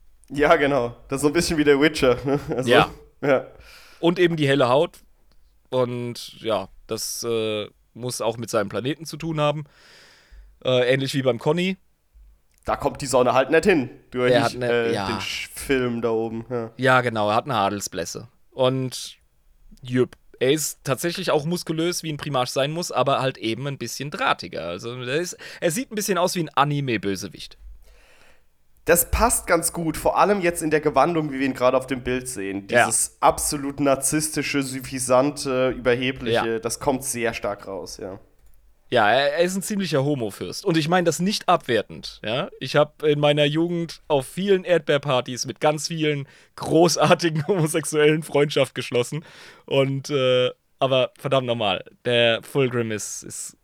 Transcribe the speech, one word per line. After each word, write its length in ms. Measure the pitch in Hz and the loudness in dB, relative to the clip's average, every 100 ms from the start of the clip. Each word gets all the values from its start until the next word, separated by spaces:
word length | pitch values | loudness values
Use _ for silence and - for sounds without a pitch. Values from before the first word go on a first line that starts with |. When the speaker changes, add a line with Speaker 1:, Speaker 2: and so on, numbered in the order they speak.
| - _ - | -20 _ -10
Speaker 1:
Ja, 260 | 143 147 165 | 0 4 4
genau. 400 | 143 139 120 120 - | 4 2 0 -6 -8
Das 100 | 135 | 0
ist 40 | |
so 60 | 147 | 2
ein 60 | |
bisschen 240 | 160 170 165 | 2 0 2
wie 60 | |
der 160 | 147 139 | 4 6
Witcher, 380 | 156 156 135 117 135 | 4 4 2 2 0
ne? 140 | 143 147 123 | -2 -2 -4
Also, 140 | 127 | 4
Speaker 2:
Ja. 220 | 120 95 - - - | 6 6 0 -20 -6
Speaker 1:
ja. 260 | 139 131 - - - - - - | 2 2 0 -16 -20 -20 -20 -4
Speaker 2:
Und 200 | 165 175 | 0 2
eben 160 | 175 165 | 2 2
die 120 | 139 | 2
helle 220 | 139 123 | 4 4
Haut. 300 | 135 175 - _ _ _ _ - _ - | 4 0 -6 _ _ _ _ -20 _ -6
Und 680 | 127 123 123 120 117 - - | -2 0 -2 -8 -10 -14 -10
ja, 280 | 110 101 95 - - | -2 -2 -2 -12 -10
das, 360 | 110 - - | -8 -8 -8
äh, 440 | 117 113 110 107 - _ _ | -4 -2 -2 -4 -8 _ _
muss 280 | 113 123 - | -12 -8 -4
auch 160 | 113 113 | -4 -4
mit 120 | 113 | -2
seinem 200 | 110 101 | -2 -2
Planeten 360 | 104 123 160 156 | -4 -4 -6 -8
zu 120 | 147 | -10
tun 220 | 165 151 | -6 -2
haben. 260 | 147 151 147 _ - - - _ _ - - _ | 0 -2 -6 _ -20 -20 -20 _ _ -20 -20 _
Äh, 300 | 127 127 123 | 0 2 2
ähnlich 200 | 135 135 | 2 0
wie 80 | 139 | -2
beim 180 | 127 117 | 0 0
Conny. 380 | 151 165 185 185 _ _ _ - - _ _ _ - | 0 0 0 -4 _ _ _ -20 -20 _ _ _ -6
Speaker 1:
Da 100 | 110 | -2
kommt 260 | 143 - | -2 -4
die 40 | 143 | 0
Sonne 280 | 127 123 | 2 4
halt 180 | 127 135 | 4 4
nicht 120 | 160 180 | 4 4
hin, 240 | 170 123 - _ | 2 2 -8 _
durch, 220 | 123 123 | 0 4
Speaker 2:
Er 80 | 120 | 4
hat 100 | 117 123 | 2 0
ne, 160 | 120 | 0
Speaker 1:
äh, 220 | 120 117 | 2 2
Speaker 2:
ja. 140 | 107 98 | 0 -2
Speaker 1:
den 120 | 98 | -4
Sch-, 300 | 95 - - | -6 -8 -10
Film 480 | - - 135 123 117 | -10 -2 0 0 -2
da 80 | 117 | 0
oben, 360 | 113 113 113 113 | 0 -2 -6 -6
ja. 220 | 123 113 - | -8 -8 -2
Speaker 2:
Ja, 240 | 127 127 | 2 4
genau, 280 | 123 113 104 | 2 0 2
er 60 | 110 | 0
hat 100 | - | 0
eine 100 | 110 | 0
Adelsblässe. 720 | 98 101 - 90 85 - - _ _ | 0 -2 -8 -8 -8 -10 -14 _ _
Und 680 | - 127 131 131 - - - _ _ _ _ - - | 0 0 0 -4 -8 -14 -16 _ _ _ _ -20 -20
jüpp, 360 | 123 127 120 - _ - | -4 0 0 -2 _ -2
er 120 | 127 | 0
ist 280 | 156 143 - | 2 -2 -8
tatsächlich 480 | - 127 170 175 175 | -4 -2 -2 -4 -2
auch 140 | 147 147 | -2 0
muskulös, 580 | 175 - 165 170 170 | -4 -4 -2 -2 -4
wie 80 | 160 | -6
ein 60 | 147 | -8
Primarch 320 | 151 135 127 | -4 -2 -2
sein 220 | 139 135 | 0 -2
muss, 200 | 160 175 | -2 -4
aber 300 | 123 131 123 | 0 2 2
halt 160 | 135 - | -2 -4
eben 300 | 107 110 139 | -6 -4 -6
ein 100 | 135 | -8
bisschen 340 | 120 - 143 | -8 -8 -8
drahtiger. 520 | - 262 - - 78 82 | -4 -2 -2 -4 -10 -8
Also 300 | 92 117 127 | -8 -10 -10
er 220 | 123 147 | -4 -4
ist, 200 | 175 - - - | -4 -10 -16 -4
er 100 | 175 | -4
sieht 200 | 175 269 | -2 -6
ein 40 | 208 | -6
bisschen 220 | 202 175 | -2 0
aus 180 | 180 185 | 0 0
wie 60 | |
ein 80 | 156 | -4
Anime-Bösewicht. 1080 | - 143 143 135 107 101 92 98 - - - - - - - _ _ - - _ _ _ _ - | 0 0 0 0 -2 -2 -4 -6 -14 -18 -18 -20 -20 -20 -20 _ _ -20 -20 _ _ _ _ 2
Speaker 1:
Das 240 | - - | 2 2
passt 380 | - 226 - - | 2 2 2 0
ganz 260 | 170 165 | 0 0
gut, 240 | - 160 151 | -4 -4 -2
vor 180 | 156 123 | 0 4
allem 220 | 175 202 | 4 4
jetzt 200 | 170 170 | 0 0
in 80 | 160 | 0
der 100 | 156 | 0
Gewandung, 520 | 151 135 147 165 151 | 2 2 2 2 -2
wie 80 | 135 | -2
wir 60 | 135 | -2
ihn 80 | 123 | 2
gerade 200 | 123 131 | 2 2
auf 120 | 131 | 0
dem 160 | 131 | -6
Bild 240 | 123 127 127 | -4 -4 -6
sehen. 400 | 107 95 98 101 | -8 -6 -6 0
Speaker 2:
Ja. 160 | 120 110 | 2 4
Speaker 1:
Dieses 320 | 110 - - | 2 -4 2
absolut 600 | 143 156 - 147 139 139 | 2 2 -2 -4 -6 0
narzisstische, 840 | 143 135 - 156 151 151 139 143 | 2 2 2 -2 -2 -4 -2 -2
suffisante, 1080 | 135 131 127 131 127 127 143 143 139 127 127 120 | -2 -6 -8 -6 2 4 4 0 -4 0 0 0
überhebliche, 720 | 123 120 127 131 120 113 113 | 0 0 0 -4 -2 0 0
Speaker 2:
Ja. 60 | 113 | -2
Speaker 1:
das 200 | 113 - | -4 -4
kommt 240 | 147 131 | -2 -2
sehr 300 | 127 120 113 | -2 -4 -2
stark 340 | 113 107 101 - | -2 -6 -6 -10
raus, 300 | 95 85 - | -12 -12 -12
ja. 220 | 101 92 - _ - - _ _ - | -12 -14 -18 _ -20 -20 _ _ -2
Speaker 2:
Ja, 180 | 120 104 | 2 4
er, 220 | 123 143 | 4 2
er 60 | 151 | 2
ist 160 | 180 190 | 0 -2
ein 80 | |
ziemlicher 400 | - 208 180 147 139 | -4 -4 -2 0 0
Homo-Fürst. 580 | 143 107 - 90 - | -2 -4 -6 -10 -6
Und 140 | - 160 | 0 0
ich 100 | 151 | 2
meine 180 | 180 170 | 2 2
das 140 | 151 | 0
nicht 300 | 180 214 - | 0 -2 0
abwertend, 720 | 170 - 110 - 78 - - | 0 2 -2 -2 -8 -14 -10
ja. 260 | 107 127 185 - | -6 -4 -6 -8
Ich 160 | 131 147 | -2 2
hab 260 | 147 - | 0 0
in 180 | 151 147 | 0 2
meiner 260 | 147 147 147 | 2 4 2
Jugend 580 | 151 170 170 170 - - | 2 -2 -2 -6 -8 -2
auf 200 | 147 131 | -2 -2
vielen 360 | - 202 190 | -4 2 2
Erdbeerpartys 840 | 180 170 147 143 143 127 131 123 135 | 4 0 2 0 2 0 -2 -6 -8
mit 120 | - | 0
ganz 280 | 151 151 - | 0 0 -4
vielen 400 | 165 151 143 135 - _ - | -4 -2 -2 -6 -16 _ -10
großartigen 880 | - 151 170 - 151 165 170 156 147 | 2 6 6 6 4 4 2 -2 -2
<laughs> 20 | |
Homosexuellen 720 | 196 156 160 143 151 151 156 | 0 0 0 -2 2 4 4
Freundschaft 540 | 156 143 147 143 131 - | 0 0 2 2 -2 -2
geschlossen. 500 | - 123 120 147 - - - - - | -4 -2 -2 -4 -10 -20 -20 -18 -2
Und, 460 | 139 135 135 135 | 0 2 0 -2
äh, 400 | 143 127 127 123 - _ - | 0 2 2 0 -4 _ -2
aber 340 | 135 131 123 - | 0 2 0 -4
verdammt 300 | 139 135 123 | 0 0 0
nochmal, 360 | 117 104 92 - _ 123 | -2 0 -2 -6 _ 0
der 380 | 120 117 110 | 4 4 2
Fulgrim 480 | - 139 131 120 113 | -2 0 0 0 -4
ist, 320 | 107 - - | -4 -8 -12
ist, 340 | - - - - | -14 -14 -14 -10